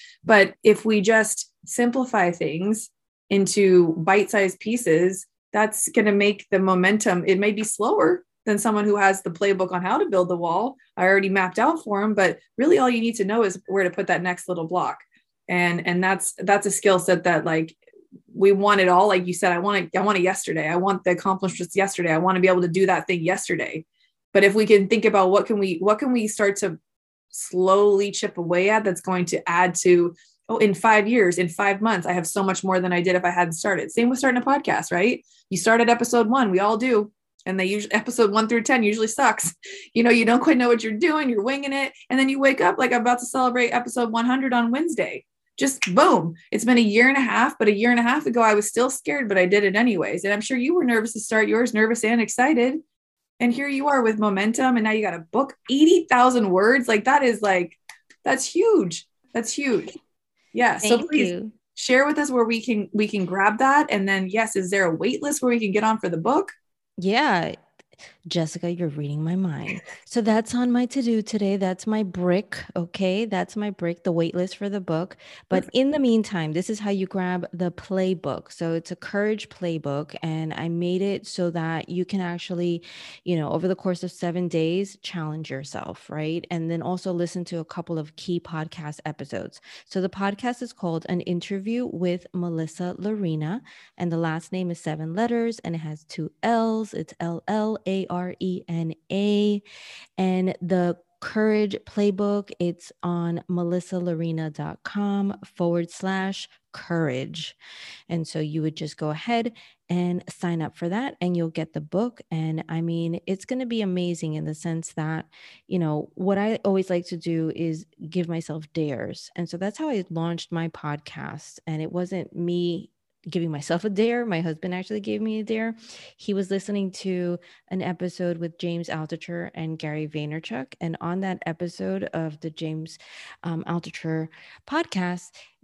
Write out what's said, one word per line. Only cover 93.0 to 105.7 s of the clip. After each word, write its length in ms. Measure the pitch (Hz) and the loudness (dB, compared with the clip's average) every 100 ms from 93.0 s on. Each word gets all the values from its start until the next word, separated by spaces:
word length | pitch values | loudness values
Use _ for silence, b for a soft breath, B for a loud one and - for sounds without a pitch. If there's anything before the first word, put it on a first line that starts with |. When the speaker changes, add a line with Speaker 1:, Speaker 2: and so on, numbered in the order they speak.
| 196 214 180 156 151 240 B B B _ | -6 -4 -4 -4 -4 -6 B B B _
Speaker 2:
and 160 | 175 | -4
the 60 | 165 | -2
last 340 | 165 160 - | -2 -4 -6
name 180 | 185 180 | -6 -6
is 80 | 170 | -6
seven 360 | - 156 160 | -8 -6 -6
letters, 440 | 170 233 233 233 226 | -4 -2 -2 -4 -6
and 140 | - | -8
it 40 | 165 | -8
has 260 | 156 151 | -8 -12
two 260 | _ - 156 - | _ -10 -10 -6
L's. 500 | 220 233 226 220 214 | -2 0 0 -2 -6
It's 200 | - 160 - | -8 -12 -8
L 240 | 170 170 - | -8 -6 -4
L 300 | 214 214 220 - | -4 -2 -4 -4
A 200 | 190 185 | -4 -4
R. 60 | 175 | -6
R 160 | 180 - | -6 -6
E 220 | 185 180 - | -6 -6 -6
N 260 | 165 165 160 _ | -6 -6 -8 _
A. 520 | 190 208 208 208 202 - B B B B - | -2 0 2 2 0 -6 B B B B -4
And 400 | 185 185 185 - | 0 0 0 -2
the 380 | 175 185 175 170 _ _ | -2 0 0 -4 _ _
Courage 560 | - 220 214 214 214 202 | -8 -2 2 2 0 -4
Playbook, 680 | - - 208 190 208 202 196 - | -8 0 0 0 -2 -2 -4 -4
it's 320 | 175 170 - - | -4 -4 -14 -10
on 400 | 175 175 170 170 - | -4 -2 -2 -4 -4
melissa 480 | 175 170 180 - 185 | -4 -2 -4 -4 -6
larena 560 | 175 165 165 160 160 | -4 -4 -4 -4 -6
dot 260 | 156 147 - | -8 -10 -10
com 520 | - 202 202 202 196 202 | -10 -4 -2 -2 -2 -6
forward 460 | - _ 175 | -14 _ -2